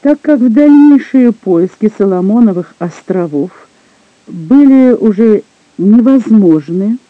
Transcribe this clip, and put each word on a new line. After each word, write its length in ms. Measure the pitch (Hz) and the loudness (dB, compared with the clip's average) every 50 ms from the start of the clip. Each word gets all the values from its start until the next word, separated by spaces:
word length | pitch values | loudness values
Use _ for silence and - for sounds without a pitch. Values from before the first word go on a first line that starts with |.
Так 200 | _ 277 302 294 | _ -4 -4 -4
как 180 | _ 302 302 254 | _ -4 -2 0
в 100 | 240 254 | 0 -2
дальнейшие 800 | 214 277 294 294 294 285 294 294 285 277 - - - 262 247 240 | 0 2 2 4 4 4 6 4 4 2 0 -2 -2 0 0 0
поиски 600 | 220 _ _ 190 185 165 175 180 - _ 214 214 208 - | -2 _ _ -4 -2 -2 -2 -4 -6 _ -6 -6 -4 -2
Соломоновых 760 | 202 196 190 180 180 190 214 240 240 214 185 180 175 - _ _ | -4 -2 -2 -2 -4 -2 0 0 0 0 -2 -4 -10 -12 _ _
островов 880 | 175 175 151 - _ - 185 185 175 165 143 143 143 180 - - - _ _ _ _ _ _ _ _ _ _ _ _ | -12 -12 -12 -14 _ -8 -6 -6 -6 -6 -6 -8 -8 -8 -12 -20 -20 _ _ _ _ _ _ _ _ _ _ _ _
были 680 | - - 175 160 160 254 277 294 269 269 262 262 254 | -18 -16 -16 -4 0 2 2 4 4 4 4 4 2
уже 500 | 240 - - 226 202 180 226 226 214 196 - _ _ _ _ _ _ | 0 0 -2 -4 -2 0 0 0 0 -2 -2 _ _ _ _ _ _
невозможны 1200 | - 170 202 214 247 226 254 269 269 214 - 220 214 196 170 156 156 143 147 170 185 196 214 233 254 _ _ | -4 0 2 2 2 2 2 0 0 0 0 0 2 2 2 0 0 -2 -6 -8 -6 -4 -4 -6 -8 _ _